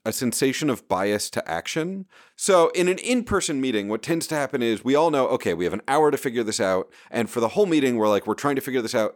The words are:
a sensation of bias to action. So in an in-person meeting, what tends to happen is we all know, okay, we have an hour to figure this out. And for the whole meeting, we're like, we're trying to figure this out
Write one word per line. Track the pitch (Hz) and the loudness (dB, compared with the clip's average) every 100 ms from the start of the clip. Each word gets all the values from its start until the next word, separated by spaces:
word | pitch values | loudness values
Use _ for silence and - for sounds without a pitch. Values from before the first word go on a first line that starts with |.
| 113 | -8
a | |
sensation | - 123 - 135 127 151 | -4 -2 0 0 0 -2
of | 113 - | -2 -2
bias | 92 101 104 - | -2 0 -2 -4
to | - - | -6 -6
action. | 85 - 165 165 190 185 - - - | -6 -4 -6 -6 -8 -14 -20 -20 -6
So | - 180 165 | 4 6 6
in | 180 180 | 4 0
an | 185 | 0
in-person | - 247 - 196 170 143 | 0 -2 0 -2 -2 -2
meeting, | 131 107 101 | 0 0 -2
what | 107 | -4
tends | - 165 - | -2 -4 -2
to | 151 | -4
happen | 135 131 | -2 0
is | 117 104 117 | 0 0 2
we | 143 | 4
all | 165 | 4
know, | 143 127 | 2 0
okay, | 120 107 | 0 -2
we | 85 87 | 0 -2
have | |
an | 95 - | -2 0
hour | 143 151 | 2 4
to | 139 | 2
figure | 139 120 | -2 -2
this | 110 107 | -2 0
out. | 98 92 - - - | 0 0 -2 -12 -10
And | 113 110 | -6 -4
for | 120 | 0
the | 113 | 0
whole | 190 202 | 2 2
meeting, | 156 135 117 | 2 2 2
we're | 107 | 2
like, | 101 - | 2 0
we're | 107 | -2
trying | 147 135 | -2 -2
to | |
figure | 135 127 | -2 -2
this | 110 120 | -2 -2
out | 107 | -2